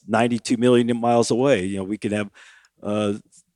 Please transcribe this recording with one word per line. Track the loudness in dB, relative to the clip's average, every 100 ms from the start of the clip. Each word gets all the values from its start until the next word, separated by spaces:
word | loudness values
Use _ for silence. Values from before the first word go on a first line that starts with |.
| -4
ninety-two | 0 0 0 -2 0
million | 4 4 2 -2
miles | 2 2 2
away. | 0 2 0 0
You | -6
know, |
we | -6 -6
can | -4
have, | -4 -6 _ -20 -20 _ _
uh, | -6 -2 -2 -4 _ -20 _